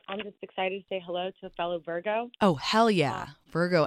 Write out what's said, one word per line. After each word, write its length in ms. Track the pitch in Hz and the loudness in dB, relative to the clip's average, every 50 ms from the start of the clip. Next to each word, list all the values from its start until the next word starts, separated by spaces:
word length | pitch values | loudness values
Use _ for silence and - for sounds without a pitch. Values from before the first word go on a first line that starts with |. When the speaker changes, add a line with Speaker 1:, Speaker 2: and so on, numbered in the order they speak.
| - | -8
Speaker 1:
I'm 160 | - 196 208 202 | -10 -10 -10 -10
just 140 | 202 196 _ | -12 -14 _
excited 400 | 202 - - - 190 190 190 202 | -18 -10 -6 -4 -4 -4 -4 -6
to 60 | 185 - | -8 -8
say 140 | 196 190 175 | -8 -8 -6
hello 240 | 175 175 180 180 190 190 _ | -6 -6 -4 -4 -6 -8 _
to 60 | - | -16
a 40 | 185 | -12
fellow 260 | - - 170 175 180 165 151 | -8 -6 -4 -4 -4 -4 -6
Virgo. 460 | 175 170 175 175 214 208 226 240 240 - - | -6 -6 -4 -2 -2 -2 -2 -4 -6 -4 0
Speaker 2:
Oh, 140 | 208 196 160 | 2 2 2
hell 340 | 127 - - - 220 233 226 | 0 0 2 4 4 6 6
yeah. 380 | 208 175 143 131 - - 127 | 6 4 2 2 0 -4 -8
Speaker 1:
Uh, 40 | 131 143 _ _ _ | -12 -14 _ _ _
Speaker 2:
Virgo 340 | - 160 175 175 180 165 147 | -2 -2 2 4 4 4 4